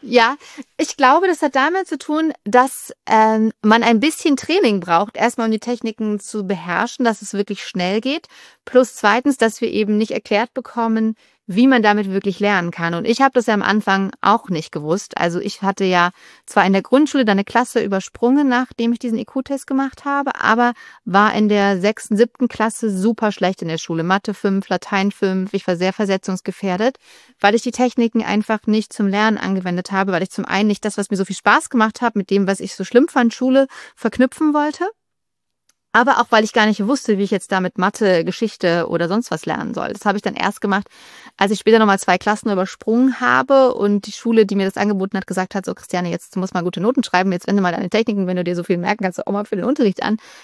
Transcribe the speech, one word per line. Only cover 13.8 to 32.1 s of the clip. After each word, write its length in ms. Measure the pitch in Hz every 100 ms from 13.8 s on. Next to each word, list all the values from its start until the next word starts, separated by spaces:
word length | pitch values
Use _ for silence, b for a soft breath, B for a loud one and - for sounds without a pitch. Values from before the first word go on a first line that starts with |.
| 202 196 196 -
auch 300 | - 208 -
nicht 200 | 170 -
gewusst. 480 | 156 151 190 - -
Also 220 | 170 175
ich 220 | - -
hatte 220 | 196 196
ja 260 | 190 180 175 b b b -
zwar 180 | -
in 80 | 185
der 100 | 196
Grundschule 420 | - 262 302 277
dann 140 | 220 196
eine 60 |
Klasse 380 | 202 226 247 240
übersprungen, 640 | 202 196 - - 240 277 277
nachdem 460 | 247 254 - 233
ich 80 | 240
diesen 180 | 247 220
I 60 |
Q-Test 420 | 214 262 262 277 -
gemacht 380 | 269 269 -
habe, 360 | 285 277 277 -
aber 340 | - 226 240 240 B B
war 300 | - 190 208
in 140 | - 208
der 320 | 208 196 190
sechsten, 360 | 202 220 - 202
siebten 300 | 233 - 247
Klasse 500 | - 220 - 220 190
super 360 | 208 220 214
schlecht 300 | - 185 190
in 60 | 170
der 100 | 160
Schule. 260 | - 165
Mathe 280 | 170 196 -
fünf, 360 | 196 202 196 -
Latein 420 | 180 - 196 202
fünf. 420 | - 196 190 185
Ich 140 | 196 -
war 80 |
sehr 180 | 175 185
versetzungsgefährdet, 1080 | 190 202 190 - 185 - - 196 180 233 - b b b _
weil 160 | 202 220
ich 60 |
die 100 | 247
Techniken 500 | 240 254 - 233 226
einfach 380 | - 202 214 214 -
nicht 260 | 214 -
zum 160 | - 202
Lernen 280 | 202 220 208
angewendet 540 | 185 190 185 175 -
habe, 220 | 196 196
weil 100 | 175
ich 80 | 190
zum 140 | -
einen 240 | - 190 214
nicht 160 | 208
das, 140 | 214 -
was 120 | 196
mir 60 | 190
so 80 |
viel 100 | 190
Spaß 340 | 185 - 262 -
gemacht 320 | 247 220 -
hat, 140 | 233